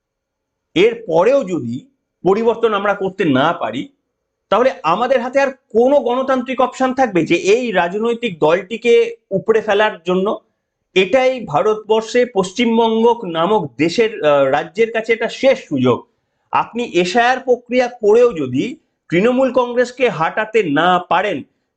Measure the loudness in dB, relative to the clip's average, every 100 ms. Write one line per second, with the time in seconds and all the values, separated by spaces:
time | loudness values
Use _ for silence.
0 | _ _ _ _ _ _ _ 2 2 0
1 | -2 0 2 2 0 -6 -6 -10 -14 _
2 | _ _ 0 2 0 0 0 0 -2 -2
3 | -4 -2 0 2 0 -2 -6 -8 -12 _
4 | _ _ _ _ _ 0 2 0 -2 0
5 | 0 -2 -2 -2 -2 -4 _ 0 2 2
6 | 0 -2 -2 -2 -2 -2 -2 0 -2 0
7 | 0 0 0 0 2 0 2 -2 -2 -2
8 | -4 -2 -6 -2 0 0 -2 -4 2 4
9 | 2 -6 _ -4 0 0 2 0 0 -2
10 | -4 -2 -2 -6 _ _ _ _ _ 0
11 | 2 2 2 0 -2 0 0 -2 0 -2
12 | 0 0 0 0 -4 -2 0 2 2 2
13 | 2 0 -4 -2 0 0 -2 -4 -2 0
14 | -2 0 2 2 2 0 -4 -2 -2 -2
15 | -2 -2 -4 0 2 2 -2 -2 0 0
16 | -4 _ _ _ _ -4 -2 -6 -2 -2
17 | 0 2 0 0 0 -2 0 -2 -2 0
18 | 2 4 4 2 -4 -4 -4 -8 _ _
19 | _ 0 2 2 0 0 -2 -2 -4 0
20 | -2 0 -4 -2 -2 -2 0 0 2 0
21 | 0 -2 0 -6 -10 _ _